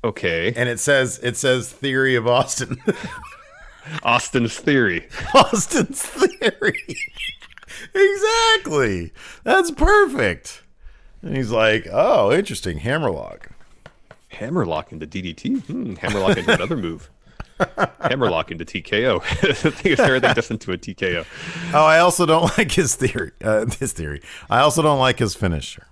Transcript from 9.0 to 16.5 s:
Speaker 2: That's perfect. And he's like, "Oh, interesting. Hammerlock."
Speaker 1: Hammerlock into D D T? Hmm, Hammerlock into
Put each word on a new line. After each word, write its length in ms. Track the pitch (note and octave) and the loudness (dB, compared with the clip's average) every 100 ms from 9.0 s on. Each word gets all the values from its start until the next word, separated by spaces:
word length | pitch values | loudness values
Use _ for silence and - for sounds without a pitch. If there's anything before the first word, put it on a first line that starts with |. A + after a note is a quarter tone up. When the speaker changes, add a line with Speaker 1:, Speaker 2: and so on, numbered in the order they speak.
| E2+ - - - | -6 -12 -20 -10
Speaker 2:
That's 280 | - F#4+ E4+ | 2 2 2
perfect. 920 | D4 F#4 G#4 F#4+ C4+ G#2+ E2 - - - _ - - - - | 2 4 6 4 2 0 -2 -8 -20 -20 _ -20 -20 -20 -16
And 140 | - C3+ | -6 -4
he's 160 | A#2 | 0
like, 360 | A2+ A2 A2 F#2+ | 2 4 2 0
"Oh, 400 | G#2 F#3+ G#3+ G#2 | 2 4 4 4
interesting. 480 | D3+ G#3 A2 F#2+ D2+ | 2 0 -6 -6 -6
Hammerlock." 680 | A#2 D3 C#3 D#2+ G1+ G1+ - - - - - _ _ - _ | -4 -2 -2 -4 -10 -14 -20 -20 -20 -20 -20 _ _ -20 _
Speaker 1:
Hammerlock 600 | - A2 F3 F#2+ D#2 - | -12 -6 -2 -2 -4 -6
into 140 | D#2+ D2+ | -14 -10
D 160 | F#2+ | -8
D 120 | F2+ | -10
T? 220 | D#2 - C4 | -8 -6 -6
Hmm, 400 | - - - F#2+ | -6 -10 -8 -6
Hammerlock 420 | F#2 G#2 F#2+ F#2+ | -4 0 0 0
into 160 | F#2 | 0